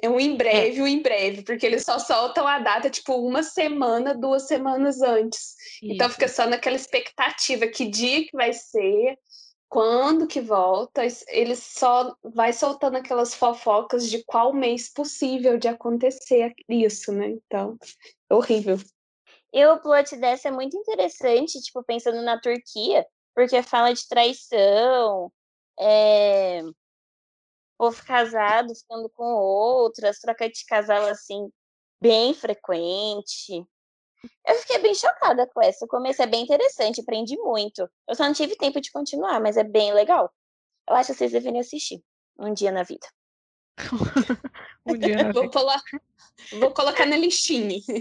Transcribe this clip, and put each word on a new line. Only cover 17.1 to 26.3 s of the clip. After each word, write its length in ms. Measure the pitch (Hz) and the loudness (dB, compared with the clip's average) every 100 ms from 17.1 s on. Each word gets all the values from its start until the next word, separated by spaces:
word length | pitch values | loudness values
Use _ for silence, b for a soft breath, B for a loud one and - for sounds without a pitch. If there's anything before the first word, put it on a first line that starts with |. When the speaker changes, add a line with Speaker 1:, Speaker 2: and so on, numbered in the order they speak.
Speaker 1:
né? 160 | 202 208 | -4 -4
Então, 500 | 220 _ 202 202 226 B B B _ _ | -8 _ -6 -6 -10 B B B _ _
horrível. 520 | 208 240 220 202 190 - _ _ _ _ b _ | 2 4 0 0 -2 -4 _ _ _ _ b _
Speaker 3:
E 120 | 262 294 | 4 6
o 140 | 320 | 6
plot 380 | 294 285 285 262 | 4 2 2 -2
dessa 320 | 247 262 285 | -2 -2 -4
é 20 | |
muito 240 | 262 269 359 | -6 -6 -8
interessante, 840 | 440 440 349 - 254 233 320 277 | -6 -2 -2 -2 2 2 0 -6
tipo, 200 | 240 254 | -12 -12
pensando 400 | 247 233 240 233 | -8 -4 -4 -4
na 160 | 233 233 | -4 -4
Turquia, 680 | 247 240 - 220 - - - _ _ | -2 -4 -6 -8 0 0 0 _ _
porque 300 | - 247 254 | 0 4 2
fala 300 | 240 240 240 | 2 2 2
de 120 | 247 - | 2 -2
traição, 1300 | 240 233 254 - 226 196 208 240 254 226 190 175 _ _ _ _ - | 2 2 0 -2 4 6 6 4 2 2 -2 -6 _ _ _ _ -2
é... 840 | 208 214 214 208 208 | 4 6 6 6 6